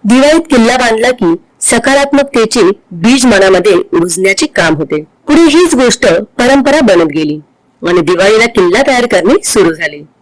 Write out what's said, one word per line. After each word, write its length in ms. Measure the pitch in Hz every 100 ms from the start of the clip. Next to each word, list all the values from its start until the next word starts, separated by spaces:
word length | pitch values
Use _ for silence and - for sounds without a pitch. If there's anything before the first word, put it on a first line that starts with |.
दिवाळीत 380 | 202 247 285 320
किल्ला 360 | 330 254 226 254
बांधला 340 | 240 220 240
की 240 | 247 185 330 _ _
सकारात्मकतेचे 1000 | - 233 247 277 277 277 277 240 220 240 180 202 _
बीज 340 | 170 185 262 247
मनामध्ये 480 | 202 190 185 175
रुजण्याचे 720 | 180 185 170 175 170 190 190 -
काम 300 | - 165 160
होते. 260 | 151 151
पुढे 400 | 151 _ - 302
हीच 340 | 330 302 359 311
गोष्ट 320 | 247 - 226
परंपरा 680 | 170 214 - 247 277 269 294
बनत 280 | 247 175 165
गेली 320 | 143 151 151 - _ _ _ 165
आणि 140 | 180
दिवाळीला 440 | 156 180 196 220 233
किल्ला 360 | 233 180 196 277
तयार 180 | 254 240
करणे 380 | 196 185 294
सुरू 300 | - 226 170
झाले. 400 | 160 160 147 151 _